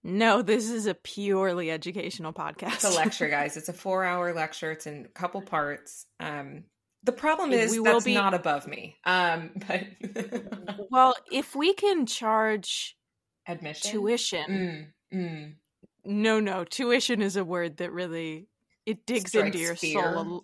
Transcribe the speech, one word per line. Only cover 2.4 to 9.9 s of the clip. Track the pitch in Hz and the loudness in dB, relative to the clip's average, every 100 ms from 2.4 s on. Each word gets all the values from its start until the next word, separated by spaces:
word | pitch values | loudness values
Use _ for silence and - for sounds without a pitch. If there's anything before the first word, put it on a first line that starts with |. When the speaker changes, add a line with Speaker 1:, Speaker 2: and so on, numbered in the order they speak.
| 156 - 190 | -8 -6 -6
Speaker 2:
It's | - 202 | 0 2
a | |
lecture, | 170 160 - 151 | 2 2 0 0
guys. | 147 147 156 | 0 -2 -4
It's | 151 | -10
a | |
four-hour | 170 196 185 185 180 175 | -8 -2 0 0 0 -2
lecture. | 165 160 - 156 | -2 -6 -6 -8
It's | 156 151 | -8 -10
in | 147 - | -12 -16
a | |
couple | - 180 196 | -8 -6 -6
parts. | 190 160 143 143 - - - _ | -4 -2 -2 -6 -12 -20 -20 _
Um, | 160 147 139 147 - _ _ _ | -10 -8 -10 -16 -20 _ _ _
the | 226 | -4
problem | 254 302 311 330 | 0 0 2 2
Speaker 1:
It, | 247 | 2
Speaker 2:
is | 220 | 2
Speaker 1:
we | 226 | 4
will | 220 | 6
Speaker 2:
that's | 233 247 | 6 4
Speaker 1:
be | 226 | 4
Speaker 2:
not | 196 | 4
above | 180 165 143 143 | 2 0 -2 -4
me. | 147 - - 175 | -14 -14 -6 2
Um, | 185 175 165 165 190 - | 4 4 0 -4 -10 -4
but | 180 - | -4 -4